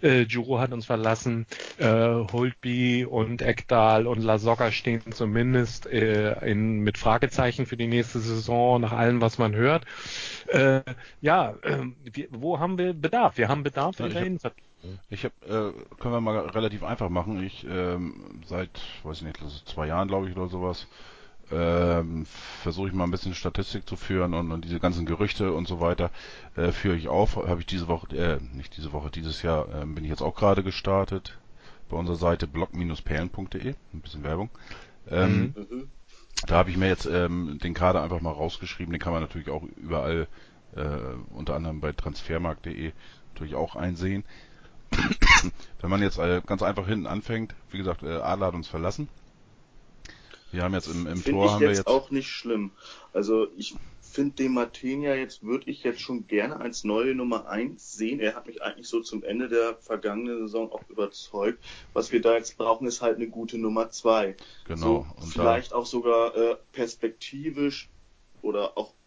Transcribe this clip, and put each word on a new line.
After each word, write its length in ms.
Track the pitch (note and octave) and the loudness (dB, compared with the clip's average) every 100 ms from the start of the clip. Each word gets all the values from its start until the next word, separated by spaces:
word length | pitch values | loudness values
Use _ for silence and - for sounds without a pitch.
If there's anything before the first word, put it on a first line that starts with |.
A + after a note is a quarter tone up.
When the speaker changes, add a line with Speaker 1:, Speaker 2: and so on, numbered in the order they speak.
Speaker 1:
äh, 240 | E3+ C3 | 8 6
Djuro 340 | A#2 A#2 A#2+ B2+ | 6 2 0 0
hat 140 | B2+ | 0
uns 140 | A#2+ A2 | -2 -2
verlassen, 600 | A#2 A2 A2+ - A#2 A#2 - - - | 2 2 2 0 -2 -4 -10 -14 2
äh, 80 | B2 | 4
Holtby 1160 | A2+ A#2 A#2 G#2 A#2+ A#2+ - B2 B2 B2 B2 | 6 6 4 0 0 0 0 -4 2 4 2
und 380 | B2 B2+ A2 A#2+ | 2 0 0 0
Ekdal 640 | - A2+ - A#2+ A2 A2 A#2 | 0 0 4 6 8 6 4
und 140 | A#2 | 0
Lasogga 500 | A2 A2 A2 A#2 A#2+ | 4 4 4 4 4
stehen 400 | A2 - A#2 A2+ | 2 0 -2 -4
zumindest, 760 | A2+ A2+ G#2+ B2 B2+ A#2 - - | -4 0 2 4 4 2 -2 -2
äh, 580 | B2 A2 G#2+ G#2+ - - | 2 4 4 4 0 2
in, 300 | G#2 A2 A2 | 2 2 2
mit 180 | G#2 - | 2 2
Fragezeichen 680 | A2+ A2+ C#3 - B2+ A#2 B2 | 4 6 4 2 2 2 -4
für 100 | A#2 | -2
die 100 | A#2 | 2
nächste 320 | A#2+ A#2 A#2+ | 2 2 0
Saison, 640 | A2+ A2+ A2 A#2+ A#2+ B2 | -2 -2 0 4 6 6
nach 120 | A2+ | 4
allem, 280 | A#2 A#2 A#2+ | 4 4 6
was 180 | A2+ - | 4 4
man 160 | A#2 | 2
hört. 300 | G#2+ B2 D#3+ - - - - - - - | 4 4 4 0 -12 -10 -10 -10 -10 0
Äh, 320 | - C3+ C3+ C3+ B2+ - - | 6 6 6 2 -12 -12 -2
ja, 340 | D3 F3 B2+ G#2+ | 4 4 4 -2
äh, 220 | D#3+ C#3+ B2+ B2+ | -2 -2 -2 -8
wir, 240 | B2+ A2 - | -12 -10 -10
wo 280 | A#2+ C#3+ E3 | -6 -2 0
haben 180 | E3+ F#3 | 0 0
wir 160 | F3+ | -2
Bedarf? 440 | E3+ D#3 A#3 A3 - | 0 0 4 4 4
Wir 120 | A2 | 2
haben 140 | C#3+ | 2
Bedarf 380 | C#3+ C#3 D3 G3 | 0 -2 -2 -2
Speaker 2:
Ja, 60 | - | -4
Speaker 1:
in 20 | |
Speaker 2:
ich 60 | |
Speaker 1:
der 80 | E3 | -2
Speaker 2:
hab 40 | F#3 | -2
Speaker 1:
Innenverteidigung. 400 | F#3 A#2+ - - _ F2 F#2+ - | -4 -6 -10 -20 _ -14 -14 -12
Speaker 2:
Ich 140 | G2 | -6
hab, 80 | - - | -6 -8
äh, 300 | - A2 G#2 D2+ - - | -4 -2 -2 -6 -16 -8
können 160 | A#2+ | -2
wir 60 | A#2+ | 0
mal 180 | A2 A2 E2 | 2 0 0
relativ 340 | G#2 A2 G2+ | 0 -2 -2
einfach 240 | D#2 A#2 G2 | -6 -4 -2
machen. 340 | F2 F2 G#2 | 0 -2 -2
Ich, 240 | F#2 - - | -6 -8 -8
ähm, 720 | F#2 F2+ F2+ F2 - G1+ G1+ - | -2 -2 -2 -4 -8 -16 -18 -8
seit, 240 | F2+ F#2 - - - | -6 -6 -8 -12 -10
weiß 140 | D#2 D#2 | -10 -10
ich 80 | |
nicht, 180 | D#2 D#2 | -10 -10
das 120 | D2+ | -10
ist 140 | D2 - | -12 -12
zwei 200 | - D2+ | -6 -2
Jahren, 180 | E2 G2 | 0 0
glaub 220 | G2 F#2+ | 0 -2
ich, 80 | F2+ | -4
oder 120 | F#2 | -4
sowas, 380 | F2+ F2+ E2+ - - - - - - - | -2 -4 -4 -8 -18 -20 -20 -20 -20 -6
ähm, 720 | E2+ E2+ E2+ F2 E2+ E2 E2 D#2 - - - | 0 2 4 4 2 0 -4 -8 -12 -14 -8
versuche 240 | - E2+ G2 | -6 -2 -2
ich 60 | |
mal 80 | F#2 | 0
ein 80 | F2 | 0
bisschen 240 | F#2 - | 0 -4
Statistik 540 | F2 F#2 E2+ G2+ G#2 - | -4 -4 -2 -4 -6 -8
zu 80 | F#2+ | -8
führen 360 | - F#2+ F2+ | -2 0 2
und, 200 | E2+ E2+ | 0 -2
und 120 | E2 | -4
diese 140 | E2 E2+ | -4 0
ganzen 260 | F2+ F2 | 0 0
Gerüchte 480 | D#2+ E2 G#2 - G2 | -2 0 0 0 0
und 140 | D#2+ F2+ | 0 -2
so 140 | F2 | 0
weiter, 320 | E2+ F2 F2 - - - - | 2 2 0 -2 -12 -16 -14
äh, 160 | - F2 | 0 0
führe 240 | - G2+ | 2 2
ich 140 | F2 D#2+ | 0 2
auf. 260 | D#2 G#2+ | 4 4
Hab 240 | - E2+ F2 | 4 0 -2
ich 80 | E2+ | 0
diese 220 | F#2 E2 | -4 0
Woche, 280 | E2+ - C#2 | -2 -2 0
äh, 220 | E2+ D2 C2 C2 | 2 0 -2 -10
nicht 200 | - - | -12 -10
diese 160 | D2+ | -6
Woche, 180 | D2 D2 | -6 -6
dieses 320 | E2 D#2+ D2+ | -6 -6 -4
Jahr, 240 | F2 D#2+ - | 0 0 0
ähm, 220 | D2 D2 D#2 | -6 -6 -6
bin 80 | |
ich 60 | D2+ | -4
jetzt 120 | D2 | -2
auch 140 | C#2+ - | -4 2
gerade 260 | G#2 G2 | 4 4
gestartet 760 | F#2+ - - G2 G2 F#2+ - - - - - - - | 2 -4 0 2 2 -2 -6 -18 -20 -20 -20 -18 -8
bei 80 | D#2+ | -4
unserer 200 | F2 E2+ | -2 2
Seite 300 | E2+ E2+ D#2+ | 2 2 0
blog 240 | D2 E2 E2+ F2 D2+ | -2 -4 -2 -4 -4
perlen 260 | - D2 F2+ | -2 -2 -2
punkt 240 | - F#2 | -6 -8
de. 200 | F#2+ B2+ C#3+ - | -6 -6 -8 -12
Ein 80 | E2 | -14
bisschen 200 | - D2 | -12 -10
Werbung. 280 | C#2+ D#2+ A2 - - - - - - | -4 -4 -4 -8 -14 -16 -16 -20 -4
Ähm, 440 | E2 F#2 F#2+ F#2+ A#2+ | 2 4 4 2 -4
Speaker 1:
Mhm. 100 | G#2 | -10
Speaker 3:
Mhm. 200 | B2 C3+ - - - - - - | -10 -12 -16 -20 -20 -10 -8 2
Speaker 2:
da 120 | E2 | 4
hab 100 | F2+ | 4
ich 80 | F2 | 4
mir 120 | F#2+ | 4
jetzt, 180 | F2+ - | 2 2
ähm, 520 | F2 F2 F2 E2+ D2 | 2 2 0 -4 -4
den 140 | F#2 | -4
Kader 300 | E2 F2+ F2+ | 2 4 4
einfach 160 | D2+ F2 | 0 -2
mal 100 | D#2+ | -2
rausgeschrieben. 600 | D2+ D#2+ - F2+ - E2+ | -2 -4 -4 -10 -8 -6
Den 80 | E2+ | -4
kann 140 | F2 | -2
man 80 | E2+ | -2
natürlich 280 | D#2 E2+ D2+ | -2 -6 -6
auch 140 | C#2+ | -6
überall, 640 | - - D#2 D#2+ C#2 E2 D#2+ - - - - - | -8 -14 -4 -2 0 0 -2 -8 -20 -20 -16 -6
äh, 80 | D2+ D2 B1 B1 G#1+ | -4 -4 -6 -10 -12
unter 220 | G#1+ D2+ D2 | -10 -4 -4
anderem 240 | E2 D#2 | -4 -4
bei 100 | D2+ | -6
transfermarkt 720 | D2+ - D2 - E2 E2+ D#2 | -4 -6 -6 -4 -4 -2 -6
punkt 160 | E2+ D#2 | -8 -8
de 140 | D#2+ - - - - | -8 -10 -18 -20 -16
natürlich 220 | - D#2 C#2 | -12 -8 -4
auch 180 | E2 | -4
einsehen. 480 | - F2 F2 F#2 G2 - - - - - - - | -4 -4 -2 -2 -2 -6 -14 -20 -20 -20 -20 -2
<coughs> 920 | - - - - C6 - - - - | 0 0 4 8 8 6 -4 -12 -8
Wenn 100 | F2+ | 0
man 100 | G2 | 2
jetzt, 160 | G2+ F2+ | 2 2
äh, 220 | F2 F2+ F2+ | 2 2 2
ganz 160 | G2 | 0
einfach 240 | F#2+ G2+ F#2+ | 0 0 -2
hinten 220 | G#2+ D#2 | -2 -2
anfängt, 480 | G2 G#2 A2+ A2 - - | -6 -4 -4 -4 -10 -12
wie 60 | F#2+ | -6
gesagt, 260 | F#2 E2+ | -4 -2
äh, 140 | D2 E2 | -4 -2
Adler 280 | - F#2 F#2+ | 0 2 2
hat 80 | |
uns 140 | F2 D#2+ | 0 -6
verlassen. 400 | E2 E2+ - D3 - - - - - - - - - - - - - - | -4 -2 -2 -8 -10 -20 -20 -20 -20 -20 -20 -20 -20 -20 -20 -20 -20 -10
Wir 100 | F2 | -2
haben 120 | F2+ | 0
jetzt 120 | F#2+ E2+ | 0 -2
im, 220 | E2+ E2+ | -4 -4
im 120 | F2 | -4
Speaker 3:
Find 140 | F2 | 0
Speaker 2:
Tor 100 | F#2+ | 4
Speaker 3:
ich 60 | G2+ | 4
Speaker 2:
haben 100 | G#2 | 6
wir 60 | G#2+ | 4
Speaker 3:
jetzt 80 | G2+ | 4
Speaker 2:
jetzt 80 | F#2+ | 4
Speaker 3:
auch 240 | C3 C3+ | 2 2
nicht 160 | C#3 C3+ | -4 -4
schlimm. 420 | - A#2 A2+ G2+ - - - - | -8 -4 -2 -4 -10 -20 -20 -6
Also 360 | F2+ G#2 A2 G#2+ - | -2 2 2 2 -2
ich 180 | - - - - | -10 -10 -12 -16
find 380 | - - C#3+ - | -12 -2 -2 0
den 160 | C3 | 0
Matenia 640 | B2+ A#2 - B2+ C#3 C#3+ C3+ | 2 0 -4 -6 -2 0 -2
jetzt, 260 | C3 - | -2 -8
würd 240 | G#2+ B2+ - | -4 -4 -4
ich 160 | D3 | -4
jetzt 180 | B2+ A#2+ | -4 -4
schon 280 | - B2 G#2+ | -6 -8 0
gerne 320 | G#2+ A2 D#3 | 0 0 -4
als 240 | A#2+ A#2 | -8 -6
neue 320 | G#2+ G#2+ B2+ C3 | -2 0 2 0
Nummer 320 | B2 A2+ - | 0 -2 -2
eins 460 | G#2 B2 - - | -4 -4 -6 -16
sehen. 260 | G#2 A2 C#3+ | -6 -4 0
Er 160 | G#2+ A#2+ | -2 -4
hat 100 | - | -12
mich 160 | A#2 | -10
eigentlich 240 | G#2 - - | -8 -10 -4
so 140 | A#2 | -4
zum 240 | A#2 A2 | -2 -8
Ende 240 | - A2 B2+ | -4 -4 0
der 260 | A#2 A#2 | 2 2
vergangenen 640 | A2 - A2 A2 G#2 A#2+ A#2+ A2 | -2 -6 -4 -2 -4 -4 -6 -4
Saison 240 | G#2+ A2+ | -4 -4
auch 180 | G#2+ - | -6 -10
überzeugt. 760 | - G2+ - - G2+ G2+ A#2+ - - - | -4 -4 -4 -10 -2 -2 -2 -10 -18 -6
Was 200 | - A2+ | -4 2
wir 100 | A#2+ | 4
da 120 | A2+ | 6
jetzt 220 | A#2 A2+ - | 4 2 -4
brauchen, 300 | A2+ A2+ B2+ | 0 0 0
ist 160 | A#2+ | -2
halt 140 | A#2+ - | 0 0
eine 100 | A2+ | -2
gute 320 | A2+ A2+ A2+ | -6 -8 -4
Nummer 320 | A2+ A2 A2+ | -2 0 -2
zwei. 460 | - A#2 A2 G2+ F#2+ - - - | 0 4 4 4 -4 -16 -20 -8
Speaker 2:
Genau. 180 | E2+ D#2+ | -2 2
Speaker 3:
So 200 | E2 D2 - | 2 0 -12
Speaker 2:
Und 160 | E2 E2 | -8 2
da 60 | |
Speaker 3:
vielleicht 300 | G2 A#2 B2 | 4 4 0
auch 140 | A#2+ A#2+ | -4 -2
sogar, 480 | B2 A#2+ A#2 A2+ G#2+ | -2 4 4 4 2
äh, 200 | A2+ - - | 2 0 -6
perspektivisch 1200 | - A#2 - A2+ - - C#3 D#3 C#3+ C#3+ C#3 - - - _ _ - | -6 -6 -4 -6 -6 -12 -8 -8 -2 -2 -2 -12 -20 -20 _ _ -10
oder 380 | - G#2 G2+ - | -4 -2 -2 -4
auch 160 | A2 _ | -8 _